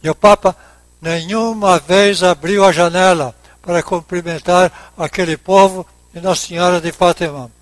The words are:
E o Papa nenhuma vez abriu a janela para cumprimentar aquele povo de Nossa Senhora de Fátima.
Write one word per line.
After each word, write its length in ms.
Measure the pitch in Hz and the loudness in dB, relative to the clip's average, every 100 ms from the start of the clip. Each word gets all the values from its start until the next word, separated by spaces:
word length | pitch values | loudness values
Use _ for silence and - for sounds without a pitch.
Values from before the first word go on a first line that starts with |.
E 80 | 160 | -6
o 60 | 151 | 0
Papa 400 | 208 202 190 - - _ _ _ | 2 4 0 -4 -18 _ _ _
nenhuma 760 | 165 165 165 220 226 220 202 175 | -8 -8 -6 -6 -6 -2 0 0
vez 460 | 143 190 202 190 | 2 2 2 2
abriu 400 | 180 165 160 202 | 0 0 -2 2
a 80 | 196 | 2
janela 640 | 160 175 175 185 175 131 - _ _ | 4 0 2 2 0 -4 -10 _ _
para 240 | - 175 | -6 -4
cumprimentar 1080 | - 180 - 180 170 160 - 180 180 - - - | -4 -8 -6 -8 -8 -8 0 2 2 -2 -20 -10
aquele 380 | - - 170 151 | -10 -6 -6 -6
povo 500 | - 190 196 190 165 _ _ | 2 4 4 0 -14 _ _
de 80 | 170 | -10
Nossa 280 | 185 165 - | -6 -4 -6
Senhora 320 | 170 180 180 | -2 0 0
de 100 | 165 | -4
Fátima. 640 | - 180 165 165 143 123 _ | 0 0 0 -6 -8 -16 _